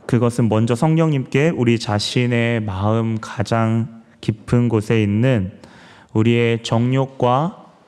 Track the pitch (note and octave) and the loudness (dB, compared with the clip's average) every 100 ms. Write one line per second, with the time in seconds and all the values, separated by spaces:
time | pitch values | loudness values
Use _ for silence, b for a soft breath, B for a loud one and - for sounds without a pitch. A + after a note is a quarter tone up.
0 | - A#2+ A#2+ A#2+ A#2 A2 A#2 A#2 D#3+ D#3+ | -4 0 0 0 0 2 0 0 0 2
1 | D#3+ C#3 B2+ C3+ D#3 - A#2+ A2+ - G#2 | 2 0 -2 0 0 0 0 0 0 -4
2 | - B2+ B2 A#2+ A#2 A#2 G#2 F#2 G#2 A2+ | -2 -2 0 0 0 -2 -4 -2 0 0
3 | A2+ A2 - - - A#2 A2+ A2+ A2+ - | -2 -4 -6 -8 -2 0 2 0 -2 -8
4 | - _ - - - B2 A#2+ A2+ G2+ A2+ | -20 _ -6 -6 0 0 2 0 0 0
5 | G#2 G#2 C3 A#2+ F#2 - B B B B | 2 2 2 0 -2 -8 B B B B
6 | B A2 A2+ A#2+ A#2 A2+ - A2+ A#2+ C3 | B 0 2 2 2 0 -2 0 0 0
7 | C3 - B2 B2+ E3 - - _ | -2 -2 0 2 0 -6 -18 _